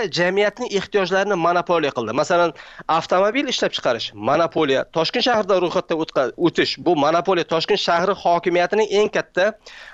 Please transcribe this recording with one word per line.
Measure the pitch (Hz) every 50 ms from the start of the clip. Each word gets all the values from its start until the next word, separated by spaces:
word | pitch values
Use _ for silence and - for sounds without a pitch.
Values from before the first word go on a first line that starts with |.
| 226 165 139 160
jamiyatning | 175 185 190 202 208 202 - - 247 208 196 190
ehtiyojlarini | - - - 202 185 170 190 190 196 208 196 170 165
monopoliya | 170 175 175 165 - 175 165 151 135 -
qildi. | 127 113 107 117 147
Masalan, | 147 - 175 170 175 165 - - - - - - - - 156
avtomobil | 165 - - 185 185 196 214 233 277 294 254
ishlab | - - 202 165 -
chiqarish | - - 139 117 110 - - -
monopoliya, | 101 107 127 143 160 165 156 - 170 156 135 135 127 - - -
Toshkent | 165 160 - - 247 -
shahrida | 254 233 214 196 185 196 180 175
ro'yxatdan | 165 - 180 - - 170 156 160
o'tqa-, | - - 151 131 117 - - 175
o'tish, | 160 - 190 135 - - 139
bu | - 170 175 147 139
monopoliya | 151 165 175 170 196 185 170 151 - 165
Toshkent | 160 - - 208 185 - 190
shahri | 170 170 180 202 185 - -
hokimiyatining | 170 170 170 - 185 175 175 175 180 202 214 220 - 190 208
eng | 214 214 -
katta, | 170 - _ - 185 190 214 214 _ _ - - - - -